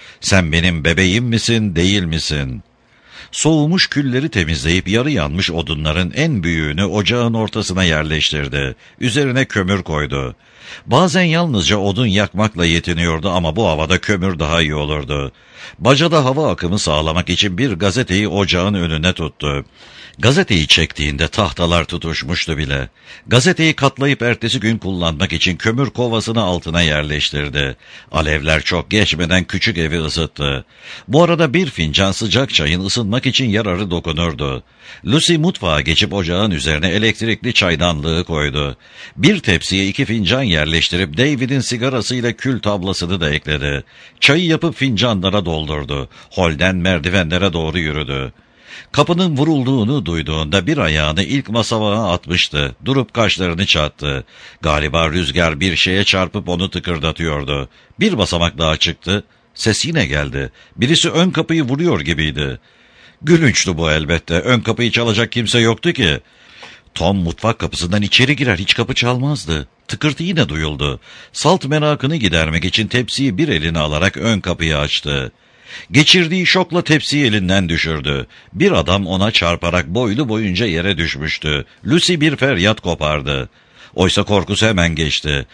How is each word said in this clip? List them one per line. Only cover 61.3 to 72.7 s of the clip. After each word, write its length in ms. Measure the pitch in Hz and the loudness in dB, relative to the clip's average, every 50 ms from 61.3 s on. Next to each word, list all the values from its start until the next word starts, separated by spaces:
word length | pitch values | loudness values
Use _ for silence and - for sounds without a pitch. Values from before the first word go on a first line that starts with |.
kapıyı 320 | 139 160 160 - 165 165 147 | 2 0 -2 0 0 0 0
vuruyor 380 | 117 131 139 170 175 131 85 | 0 -2 0 0 0 0 0
gibiydi. 580 | 73 82 82 73 78 78 67 73 73 67 62 - - _ _ _ _ _ _ - - - _ _ | 0 -2 -2 0 -2 -2 -2 -2 -4 -4 -6 -8 -12 _ _ _ _ _ _ -20 -20 -20 _ _
Gülünçtü 560 | - 147 175 160 160 131 - - - 98 90 78 | 2 4 4 6 6 4 2 2 0 0 -2 0
bu 140 | 82 80 | 0 2
elbette. 420 | 76 78 78 71 85 80 - - 82 | 2 2 2 0 -2 -2 -2 0 -2
Ön 260 | 87 78 113 127 117 | 0 2 2 0 0
kapıyı 320 | - 113 110 117 120 113 | 0 -2 -2 -2 -2 0
çalacak 400 | - 120 120 117 107 113 117 107 | 0 0 0 2 2 2 0 0
kimse 280 | - 123 117 101 - 120 | -2 -2 -2 0 2 4
yoktu 340 | 113 113 113 110 - 175 165 | 4 4 2 2 0 -2 0
ki. 260 | - 113 85 71 64 - _ _ _ - - - - - - - - _ _ _ | 2 2 2 0 0 -4 _ _ _ -20 -20 -20 -20 -20 -20 -20 -20 _ _ _
Tom 220 | - 80 87 101 98 | -2 0 2 2 2
mutfak 420 | 87 82 82 - - 110 113 - | 0 -2 -2 -2 -2 -2 -2 -2
kapısından 420 | - 80 - - 87 85 95 104 | -4 -6 -4 -4 -4 -2 0 0
içeri 340 | 104 98 - - 127 123 147 | 0 2 2 2 4 2 2
girer, 220 | 135 143 127 98 82 | 2 0 0 0 0
hiç 180 | 98 - - | 0 -2 -2
kapı 180 | - 117 95 - | 0 -2 -2 -2
çalmazdı. 720 | - 120 120 123 123 131 143 151 113 90 76 80 76 71 - _ _ _ - | -2 0 0 0 0 0 -2 -2 -4 -4 -4 -4 -4 -4 -8 _ _ _ -10
Tıkırtı 360 | - - - 151 135 - 165 | -6 -2 -2 -2 -2 -2 -4
yine 260 | 180 202 156 120 76 | -2 0 0 0 0
duyuldu. 500 | 76 78 78 78 76 65 71 71 65 - - - - - - - - | 0 -2 -2 -2 -2 -2 -2 -4 -4 -6 -10 -18 -20 -20 -20 -14 -10
Salt 320 | - - 147 185 180 - | -2 2 2 2 2 2
merakını 500 | 135 156 156 151 151 147 139 127 135 165 | 0 0 0 2 0 0 0 0 -2 0
gidermek 500 | 160 117 90 80 82 80 78 80 85 - | 0 0 2 2 2 2 2 0 0 0
için 220 | 92 | 0